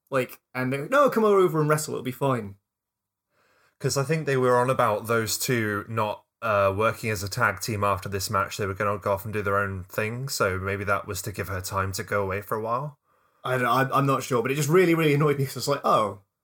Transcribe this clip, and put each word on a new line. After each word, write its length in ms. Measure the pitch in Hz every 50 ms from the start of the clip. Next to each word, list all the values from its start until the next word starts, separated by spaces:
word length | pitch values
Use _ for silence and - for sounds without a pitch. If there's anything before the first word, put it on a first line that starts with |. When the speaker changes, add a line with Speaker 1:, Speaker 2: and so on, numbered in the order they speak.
| _ -
Speaker 1:
like, 280 | 139 131 123 - - - _ _ -
and 160 | 127 127 127
they, 160 | 135 139 143 175
"No, 200 | 262 294 285 254
come 160 | - 226 220
over 340 | 208 202 196 185 170 151 156
and 80 | 151 151
wrestle, 260 | 151 151 - - 123
it'll 100 | 107 120
be 80 | 131
fine." 440 | - - 143 139 127 117 104 98 98 - _ _ _ _ _ _ _ _ _ _ _ _ _ _ _ _ _ _ _ _ _ _ _ -
Speaker 2:
'Cause 160 | - 131 127
I 60 | 139 135
think 220 | 139 165 160 151
they 100 | 143 135
were 220 | 127 127 123 123 123
on 100 | 123 131
about 380 | 131 131 123 113 104 98 110
those 320 | 107 117 113 110 107 - -
two 480 | - - 127 117 110 107 104 104 104 -
not, 360 | 113 113 110 107 - - - _ _ -
uh, 320 | 117 113 104 101 98 98 95
working 320 | 98 110 113 107 - - 113
as 120 | 107 92
a 60 | 98 98
tag 320 | - 127 117 104 98 95
team 220 | - - 110 101
after 260 | 101 101 98 92 - 101
this 200 | 98 98 - -
match. 300 | 110 98 98 - - -
They 80 | 107
were 80 | 95 98
gonna 240 | - 110 101 104 98
go 140 | - 107
off 120 | 98 95 -
and 80 | 110
do 80 | 104 107
their 140 | 95 101 98
own 280 | 101 101 98 98 92 90
thing, 440 | - - 113 107 107 120 123 135 135
so 300 | - - 113 98 92 92
maybe 260 | 95 98 101 98 101
that 220 | 98 101 - -
was 160 | 104 95 -
to 100 | - 107
give 160 | 98 - 95 95
her 120 | 98 92
time 300 | 90 - 104 98 95 95
to 100 | 95 - 110
go 180 | - 104 101
away 200 | 98 95 92 101
for 140 | 101 - 120
a 40 | 110
while. 380 | 110 110 117 127 147 151 139 _ _ _ _ _ _ _ _ _ -
Speaker 1:
I 120 | 127 127
don't, 100 | 127 127
I'm, 240 | 123 123 131 131 131 -
I'm 120 | 135 139
not 160 | 139 135 123
sure, 200 | - - 131 120
but 80 | 113 127
it 60 | 139
just 120 | 151 147 139
really, 260 | 170 190 185 170 165
really 200 | 160 160 151 139
annoyed 240 | 139 151 147 139 135
me 80 | 135
'cause 100 | 131 -
it's 120 | 127 - 143
like, 120 | 143 139 -
"Oh, 360 | - - - 110 - 123 104 - _ _ _